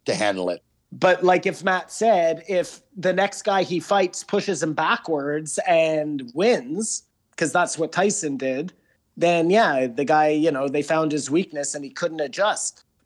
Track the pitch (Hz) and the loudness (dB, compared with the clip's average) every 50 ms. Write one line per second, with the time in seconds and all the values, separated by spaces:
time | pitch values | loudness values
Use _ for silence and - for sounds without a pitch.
0 | _ - 107 90 107 104 98 92 90 90 87 - - _ _ _ _ _ - 127 | _ -4 -2 0 0 0 0 0 -2 -4 -4 -6 -10 _ _ _ _ _ -6 0
1 | 156 185 180 175 180 180 180 175 - 196 - - 165 196 185 180 - - - - | 2 2 4 4 4 2 2 4 2 -2 -4 -2 -2 -2 -2 -2 -4 -8 -6 0
2 | 214 233 214 180 170 165 160 160 - - 196 180 160 - - - _ _ _ 190 | 2 4 4 4 4 2 0 -2 -4 -2 -2 -2 -2 -4 -10 -18 _ _ _ -4
3 | 165 185 185 180 196 196 - - - 214 196 190 180 147 180 170 151 - 202 202 | -2 0 2 2 0 -2 -2 -4 -2 0 0 0 0 0 -2 -4 0 0 2 2
4 | 190 175 - - - - - 202 - - 185 135 160 160 151 160 156 170 233 233 | 2 0 -2 -8 -6 -2 -2 -2 0 -2 -2 -2 -2 -2 -2 0 0 0 0 -2
5 | - - 160 143 139 143 147 156 160 147 - - - 180 170 165 160 156 156 151 | -2 -2 -2 -2 -2 -2 -4 -4 -4 -6 -6 -4 0 2 4 4 4 2 2 0
6 | 151 151 151 139 127 117 120 151 190 240 240 165 123 123 156 196 220 - - - | -2 -2 -4 -6 -8 -8 -4 0 2 2 2 0 -2 -6 -6 -6 -4 -6 -6 -8
7 | - _ _ _ _ _ _ - 170 147 - 180 175 160 - - 165 147 - 175 | -10 _ _ _ _ _ _ -4 -4 0 2 2 0 0 0 -4 -4 -2 0 0
8 | 190 208 196 - 165 147 139 123 135 131 131 135 160 180 - _ _ _ _ _ | 0 2 0 -2 -4 -4 -4 -2 -2 -2 -2 -4 -6 -8 -12 _ _ _ _ _
9 | _ _ _ - 165 170 175 170 165 170 190 220 226 175 143 131 131 123 113 135 | _ _ _ 0 2 2 4 4 4 4 4 4 4 4 2 2 0 0 -2 -4
10 | 147 139 156 151 156 151 156 151 156 165 147 131 139 143 131 147 143 - 160 160 | 0 2 4 4 6 4 4 4 2 2 2 0 -2 -2 -2 -2 0 0 0 0
11 | 160 156 147 151 127 131 139 175 190 - - 147 143 - - 147 143 131 - - | 2 0 -2 -2 -2 0 0 0 0 -2 -6 -8 -6 -6 -6 -8 -10 -12 -8 -6
12 | 175 165 160 160 151 131 135 175 196 214 185 - - - - _ _ _ _ _ | -6 -4 -2 -4 -4 -4 0 0 0 0 0 -2 -6 -8 -10 _ _ _ _ _
13 | _ | _